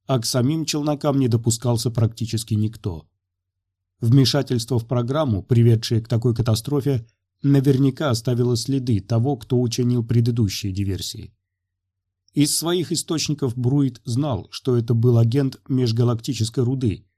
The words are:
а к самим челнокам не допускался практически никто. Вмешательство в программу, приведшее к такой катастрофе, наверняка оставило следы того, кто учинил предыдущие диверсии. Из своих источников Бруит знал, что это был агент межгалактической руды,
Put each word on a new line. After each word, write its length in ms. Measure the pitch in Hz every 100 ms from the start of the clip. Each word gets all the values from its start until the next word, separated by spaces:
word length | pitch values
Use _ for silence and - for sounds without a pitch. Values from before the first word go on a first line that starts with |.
| -
а 120 | 131
к 60 | 110
самим 400 | 131 123 160 156
челнокам 540 | 151 147 147 151 139
не 80 | 131
допускался 640 | 117 117 113 123 117 123
практически 640 | 113 113 - 113 110 - 107
никто. 500 | 110 113 104 80 - _ _ _ _ _ _ _ _ _
Вмешательство 760 | 117 139 127 143 131 123 117 123
в 80 | 113
программу, 560 | 208 120 143 147 98
приведшее 580 | - 120 117 113 - 117
к 60 | 110
такой 260 | 117 123
катастрофе, 720 | 117 113 110 - 143 143 127 117 _ _ _
наверняка 680 | 139 139 135 131 139 131 156
оставило 460 | 117 - 120 123 120
следы 460 | - 135 127 104
того, 340 | - 117 117 139
кто 240 | - 123
учинил 460 | 123 120 123 123 113
предыдущие 640 | 117 117 120 101 - 101
диверсии. 640 | 95 98 92 - 110 - _ _ _ _ _ _ _ _ _ _
Из 220 | - 147 -
своих 360 | 160 180 160
источников 680 | 170 - 160 - 147 135 123
Бруит 440 | 120 143 135 120 -
знал, 420 | 117 147 101 -
что 260 | - - 120
это 160 | 117
был 240 | 117 120 117
агент 420 | 117 139 135 - -
межгалактической 960 | 131 123 110 120 113 - 113 110 -
руды, 420 | 120 131 123 82 _